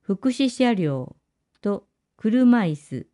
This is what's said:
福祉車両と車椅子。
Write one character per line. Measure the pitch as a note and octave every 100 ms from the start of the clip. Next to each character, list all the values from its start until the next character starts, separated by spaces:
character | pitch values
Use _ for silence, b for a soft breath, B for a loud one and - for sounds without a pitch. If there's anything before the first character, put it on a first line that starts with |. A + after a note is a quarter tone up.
福 | - F#3+ C4
祉 | B3 C4+
車 | - B3+
両 | A3 D#3+ C3+ B2+ - _ _ _ _
と | G#2 G2+ _ _ _ _
車 | A3 A#3+ B3 A#3+
椅 | F#3 D3+
子。 | - C3 -